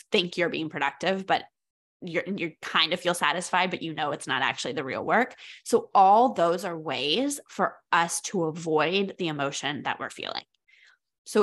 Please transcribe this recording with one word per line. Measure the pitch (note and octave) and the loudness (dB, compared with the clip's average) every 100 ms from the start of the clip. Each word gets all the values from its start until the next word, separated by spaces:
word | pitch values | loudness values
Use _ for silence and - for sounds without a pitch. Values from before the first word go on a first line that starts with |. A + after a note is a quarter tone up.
| - | 0
think | G#3 F3 F3 | 0 0 0
you're | E3+ | -2
being | D3 D#3+ | -2 -6
productive, | D#3 C#3 - E3+ F#3+ F#3+ | -2 -2 0 -2 -2 0
but | D#3+ - _ _ _ _ _ | 0 -2 _ _ _ _ _
you're, | F3+ D#3 - F#3+ | -6 -4 -4 -4
you | E3 - | -6 -8
kind | - F3+ D#3+ | -2 0 2
of | F3 | 0
feel | F3 | -2
satisfied, | F3 D3+ E3 - F3+ F#3 | 0 0 0 0 0 0
but | F3 | -2
you | E3 | -6
know | D3+ D3 | -4 -4
it's | D#3 - | -4 -4
not | C3 | 0
actually | C3 B2+ - | 0 -2 -4
the | D3 | -6
real | C3 G#2 | -4 -4
work. | B2+ F#3+ C4 - - - | 2 2 2 -4 -20 -16
So | - A#3+ - G#3 | 0 0 4 6
all | F#3+ G#3+ B3 | 8 8 6
those | G3 E3+ F3+ | 4 2 2
are | G3 E3 | -4 -8
ways | D#3 B2+ C#3+ F#3 C#4+ C#4+ - | -6 -2 0 0 0 -4 -8
for | - F3+ - _ | -2 -2 -2 _
us | F3 E3+ - | 2 2 -2
to | - G3 | -4 -2
avoid | D#3+ D#3+ E3 D3+ D3+ G3 G3 - | -2 -4 0 2 2 2 -2 -4
the | E3+ | -4
emotion | D3 C#3 C#3 C#3 C#3+ | -2 -4 -2 -4 -4
that | C3+ - | -4 -4
we're | B2 | -6
feeling. | - G1+ - - _ _ _ _ _ _ _ - | -8 -8 -8 -12 _ _ _ _ _ _ _ -2
So | G#3+ | 0